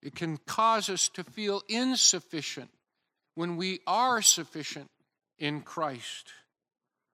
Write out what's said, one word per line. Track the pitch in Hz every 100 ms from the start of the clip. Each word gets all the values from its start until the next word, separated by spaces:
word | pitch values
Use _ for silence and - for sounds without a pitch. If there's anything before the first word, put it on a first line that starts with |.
It | 147
can | - 170 151
cause | - - 220 226 196
us | 180 -
to | -
feel | 175 - 208 202 -
insufficient | 220 254 254 - 180 - 160 139 - 123 _ _ _ _ _ _ -
when | 175 170
we | 190 185 -
are | 196 254 240
sufficient | 202 - 151 165 143 147 139 _ _ _ _ -
in | 147 147
Christ. | - - 156 123 - - - - _ _ _ _ _ _ _